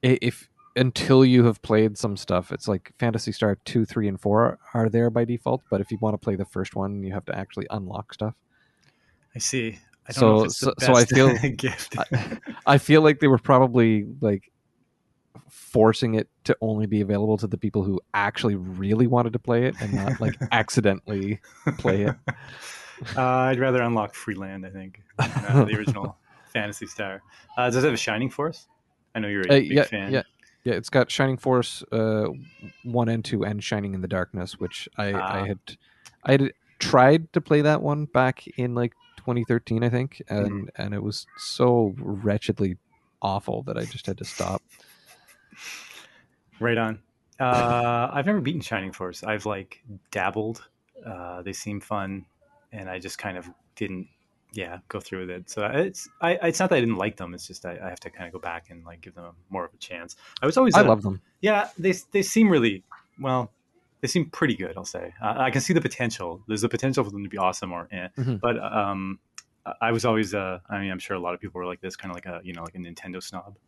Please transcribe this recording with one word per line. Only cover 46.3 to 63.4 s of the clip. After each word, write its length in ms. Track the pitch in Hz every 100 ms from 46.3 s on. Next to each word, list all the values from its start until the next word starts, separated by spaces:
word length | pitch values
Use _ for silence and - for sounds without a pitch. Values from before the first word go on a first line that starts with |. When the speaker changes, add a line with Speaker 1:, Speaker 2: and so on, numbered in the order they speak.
| _ _ _
Speaker 2:
Right 180 | 117 117
on. 220 | 113 110 _ _ _ _
Uh, 680 | 127 123 120 120 120 120 123
<laughs> 40 |
I've 140 | 143 151
never 140 | 208
beaten 200 | 131 165
Shining 320 | - 110 95
Force. 300 | - 92 87
I've, 220 | - 107 107
like, 360 | 98 95 - - 101 _
dabbled. 560 | 104 92 101 110 113 - _ _ -
Uh, 380 | 113 92 87 90
they 100 | 90
seem 280 | 92 - 104
fun, 440 | - 107 95 98 92 _ _ _ _
and 160 | 107 95
I 100 | 92
just 200 | 92 -
kind 180 | 107 90
of 120 | 87 85 _ -
didn't, 320 | 101 92 92 _ _ _ _
yeah, 260 | - 87 90 _
go 120 | 104
through 200 | - 95
with 100 | 92
it. 200 | 90 90
So 140 | - 104
it's, 420 | 135 190 185 - _
I, 120 | 165 180
it's 180 | 170 160
not 100 | 185
that 60 | 160
I 40 |
didn't 160 | 117 101
like 200 | 98 110
them. 180 | 90
It's 120 | 90 -
just 200 | 92 90
I, 120 | 87
I 60 | 95
have 120 | 87
to 100 | 92
kinda 200 | - 90
go 80 | 90
back 320 | 87 85 85
and, 140 | 87
like, 160 | 85 85
give 140 | 82
them 200 | 90 85 85 _
more 140 | 95
of 100 | 85
a 20 | _
chance. 380 | - 87 85 - - -
I 40 | 135
was 100 | 170
always 180 | 262
Speaker 1:
I 60 | 170
Speaker 2:
a 20 |
Speaker 1:
love 180 | 135 110
them. 180 | 101 95 _ _
Speaker 2:
Yeah, 280 | 202 208 208 -
they, 160 | 175 185 -
they 100 | 202
seem 260 | 196 - 220
really, 340 | 165 117 95 _ - _ _
well, 320 | 135 127